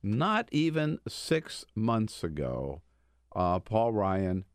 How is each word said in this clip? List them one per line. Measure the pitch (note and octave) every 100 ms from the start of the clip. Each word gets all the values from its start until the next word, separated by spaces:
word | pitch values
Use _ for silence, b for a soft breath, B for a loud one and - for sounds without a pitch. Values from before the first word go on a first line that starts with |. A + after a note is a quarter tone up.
not | G2+ A2 F3 G#3+ A#3
even | - E3 D#3 D3+ - -
six | - - - - - - -
months | A2+ A2+ G#2+ -
ago. | F2 D2 C2+ B1 C#2 C#2 _ _ _ _ _ -
Uh, | F2+ F2+
Paul | - A2 A#2
Ryan | A2 F#2+ F#2+ F#2+ F#2 F#2+